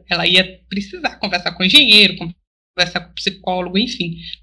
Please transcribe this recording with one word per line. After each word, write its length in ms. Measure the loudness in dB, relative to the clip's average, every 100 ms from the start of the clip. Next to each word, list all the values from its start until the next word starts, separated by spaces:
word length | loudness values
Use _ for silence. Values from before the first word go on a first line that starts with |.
| -6
ela 160 | -2 2
ia 380 | 2 0 -6 -10
precisar 480 | -8 -8 -8 -8 -6
conversar 340 | -4 -4 -4
com 100 | -2
o 40 | 4
engenheiro, 500 | 4 6 6 4 2 -10 -12 _ _ _ -4
conversar 260 | -2 -4
com 100 | -8
o 20 |
psicólogo, 640 | -8 -6 -6 -4 -4 -2 0
enfim. 380 | 0 -2 -6 -8 -12 -12